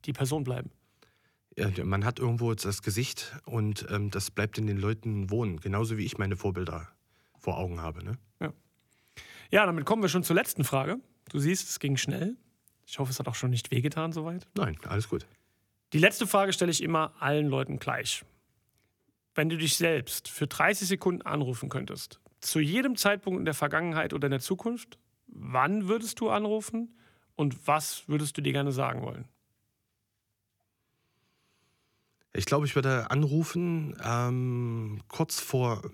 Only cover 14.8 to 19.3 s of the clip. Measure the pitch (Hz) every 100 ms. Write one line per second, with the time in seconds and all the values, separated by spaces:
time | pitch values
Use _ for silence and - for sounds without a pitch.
14.8 | - 98 110 - - _ _ _ _ _
15.8 | _ 151 185 - 214 202 196 185 175 156
16.8 | 160 165 156 - 143 147 151 135 135 139
17.8 | - 123 123 - - _ _ _ _ _
18.8 | _ _ _ _ _